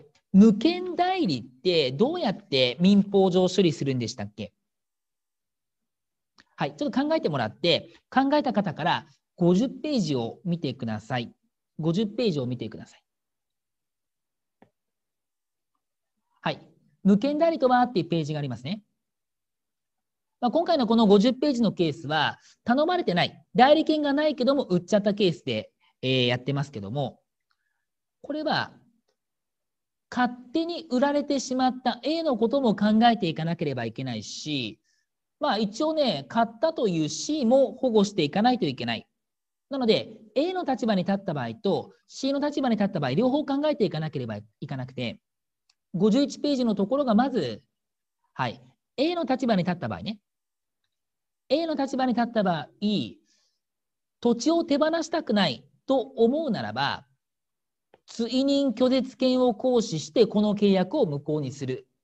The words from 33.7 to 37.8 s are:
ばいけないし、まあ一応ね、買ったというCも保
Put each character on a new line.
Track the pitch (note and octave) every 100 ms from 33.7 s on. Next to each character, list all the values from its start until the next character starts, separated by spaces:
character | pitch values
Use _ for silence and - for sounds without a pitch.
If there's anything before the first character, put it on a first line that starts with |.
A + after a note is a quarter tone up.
ば | B2+ A#2
い |
け | A#2
な | C3
い | A2
し、 | G2+ - D3+ C#3+ A2 E2+ _ _ _ _ _ -
ま | -
あ | A3
一 | G#3 -
応 | D#4
ね、 | D#4 C4 C#3+ C3+
買 | A#3
っ | A#3 -
た | D#4+
と | D#4+ A3
い | E3 D3+
う |
C | - - D4+ A3+
も | C4+ B3
保 | -